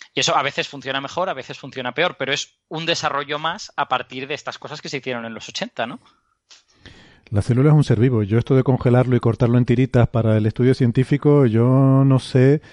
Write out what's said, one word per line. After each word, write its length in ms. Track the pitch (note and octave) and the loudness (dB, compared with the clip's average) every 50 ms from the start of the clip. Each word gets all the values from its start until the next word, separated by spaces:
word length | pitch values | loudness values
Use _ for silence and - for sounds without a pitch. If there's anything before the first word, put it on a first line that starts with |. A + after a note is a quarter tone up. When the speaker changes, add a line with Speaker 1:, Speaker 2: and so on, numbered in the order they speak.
| - - _ | -20 -10 _
Speaker 1:
Y 40 | - | -4
eso 140 | B2+ - E3 | -2 0 0
a 60 | D#3 | 0
veces 260 | C3+ C#3 - - D#3 | -2 -2 -4 -6 -8
funciona 320 | - - C#3 B2+ C3+ C3 C#3 | -8 -12 -12 -10 -8 -8 -8
mejor, 280 | C#3 C3+ - E3+ F3+ F#3 | -8 -8 -6 -6 -6 -6
a 60 | D#3+ | -6
veces 240 | C3 A#2 - C#3 - | -10 -12 -14 -16 -16
funciona 340 | - C3+ B2 C3 B2+ B2 A#2+ | -16 -14 -12 -10 -10 -6 -4
peor, 220 | - E3+ F3+ D3 | -2 -2 -2 -4
pero 160 | - C#3 B2+ C#3 | -6 -6 -4 -4
es 220 | C#3+ - - _ _ _ | -6 -6 -10 _ _ _
un 200 | _ E3 D#3 E3 | _ -12 -6 -4
desarrollo 500 | D#3+ E3+ - D#3+ D3+ C3+ C#3 C#3+ C#3 D3 | -4 -4 -2 -2 -4 -4 -4 -4 -6 -6
más 340 | D3 D#3 D#3+ F3 G#3+ - - _ | -6 -6 -6 -8 -8 -12 -12 _
a 120 | - C#3+ - | -6 -4 -4
partir 380 | C3 B2 B2 - B2+ C3 C3+ | -4 -4 -6 -8 -12 -12 -10
de 60 | C3+ D3+ | -10 -10
estas 240 | B2+ - C3 A#2 | -10 -10 -12 -14
cosas 240 | - - B2 D3 C#3+ | -12 -14 -16 -16 -14
que 80 | - D#3+ | -12 -10
se 80 | D3 | -10
hicieron 280 | C#3 - C3+ B2 A#2 A2+ | -8 -8 -8 -8 -8 -8
en 100 | A2+ A2+ | -10 -12
los 120 | G#2+ - - | -14 -16 -14
ochenta, 360 | - - - - - - A#2 | -10 -10 -10 -10 -8 -8 -8
¿no? 140 | A#2 D3 B3 _ _ _ _ _ _ _ _ _ _ - - _ _ _ _ - - - - - _ _ _ _ _ | -8 -10 -14 _ _ _ _ _ _ _ _ _ _ -20 -20 _ _ _ _ -20 -20 -20 -20 -20 _ _ _ _ _
Speaker 2:
La 120 | G#2+ G2+ | -4 -4
célula 300 | - - A#2+ A#2+ C#3 D#3 | -2 0 0 2 4 4
es 40 | D3+ | 4
un 80 | D3+ C#3+ | 4 4
ser 160 | - B2 G2 | 2 2 2
vivo. 240 | A#2 C3+ B2 A2 G#2 | 2 2 2 0 0
Yo 160 | F#2+ G#2+ A2+ | 0 0 -2
esto 160 | - - C#3 | 0 2 2
de 80 | C3 B2+ | 2 2
congelarlo 500 | - C3 B2 - B2+ A#2+ B2+ B2 B2 B2 | 2 -2 0 2 2 2 2 2 2 0
y 20 | A#2+ | 2
cortarlo 380 | - A#2 G#2+ - A#2+ A#2 A#2+ | 2 0 0 0 0 2 2
en 80 | B2 A#2+ | 2 2
tiritas 420 | - B2 A#2 C3 B2 - B2 A2+ | 2 2 0 0 2 2 2 2
para 300 | - - A#2 A2 A2 A2 | 2 0 0 0 2 2
el 80 | A2 G#2+ | 2 2
estudio 280 | G#2+ - - B2 B2+ C3 | 0 0 2 2 2 2
científico, 720 | - C3+ A#2+ - C3 B2+ - D3+ C#3 - D3 D3 D3 C#3 | 2 2 2 2 0 0 0 0 0 2 4 4 4 4
yo 200 | A#2 G#2+ A2+ A#2 B2 C3 C3+ C3+ C3+ C3+ C3+ C3+ | 4 4 2 2 4 4 4 4 4 4 4 4
no 140 | C#3 C3+ B2+ | 4 4 2
sé 420 | - - - C3 B2+ C3+ C#3+ D#3 - - | 0 0 2 4 4 4 4 2 -2 -8